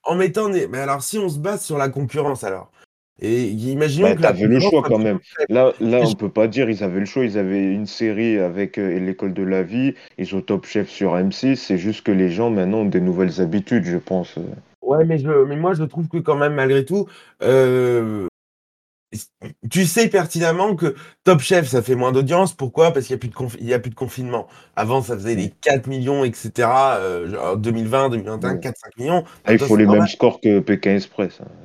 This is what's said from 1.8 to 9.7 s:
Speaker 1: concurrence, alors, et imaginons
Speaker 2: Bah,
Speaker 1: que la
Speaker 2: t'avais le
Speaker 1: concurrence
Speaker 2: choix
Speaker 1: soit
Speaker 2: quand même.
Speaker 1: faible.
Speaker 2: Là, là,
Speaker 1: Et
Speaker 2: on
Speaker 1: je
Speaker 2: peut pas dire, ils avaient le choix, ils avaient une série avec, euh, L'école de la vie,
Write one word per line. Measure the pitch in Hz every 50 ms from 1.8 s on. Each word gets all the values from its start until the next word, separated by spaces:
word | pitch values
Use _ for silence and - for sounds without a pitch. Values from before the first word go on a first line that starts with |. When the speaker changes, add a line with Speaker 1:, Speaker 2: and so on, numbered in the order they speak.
| 139 135
Speaker 1:
concurrence, | 123 143 143 120 131 151 143 143 135 120 -
alors, | 101 95 92 - _ _ _ _ _ _ _ _ _ _ _
et | 90 104 117 120 127
imaginons | 101 104 110 113 131 135 143 151 151 135 156 196 -
Speaker 2:
Bah, | 196
Speaker 1:
que | 156
la | 165 -
Speaker 2:
t'avais | 101 90
le | 104 - 120
Speaker 1:
concurrence | 131 165 202
Speaker 2:
choix | 170 147
Speaker 1:
soit | 123 -
Speaker 2:
quand | 117 107
même. | 110 107 101 90 _ _ - -
Speaker 1:
faible. | 151 - 107
Speaker 2:
Là, | 123 131 127 - -
là, | 110 113 117 123
Speaker 1:
Et |
Speaker 2:
on | 120 -
Speaker 1:
je | 107
Speaker 2:
peut | 95 107 95
pas | - 107 107 113
dire, | 101 127 135 113
ils | 113 95 104
avaient | 95 87 98
le | 101
choix, | 98 - 135 127
ils | 113 98 104
avaient | 98 92 98 101 95
une | 95 95 101 107
série | 101 - - 113 110 104 101 113 117 110 101
avec, | 92 87 85 98 101 92 -
euh, | 113 101 95 85 92
L'école | 92 92 92 - 104 98
de | 90 101
la | 98 92 95 95
vie, | 92 85